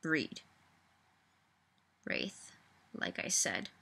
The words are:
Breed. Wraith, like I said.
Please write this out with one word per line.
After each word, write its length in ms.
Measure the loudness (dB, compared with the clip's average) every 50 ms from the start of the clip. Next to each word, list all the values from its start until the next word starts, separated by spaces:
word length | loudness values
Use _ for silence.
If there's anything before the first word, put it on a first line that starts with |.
Breed. 420 | 2 4 4 4 2 0 -6 -12 -14 -18 -20 -20 -20 -20 _ _ _ _ _ _ _ _ _ _ _ _ _ _ _ _ _ _ _ _ _ _ _ _ _ _ _
Wraith, 460 | -2 -2 0 0 -2 -4 -10 -16 -18 -20 -20 -20 -20 -20 -20 _ -14 -6
like 240 | -4 -4 -4 -2 -4
I 60 | -2 2
said. 400 | 4 4 4 4 2 -2 -4 -6 -10 -14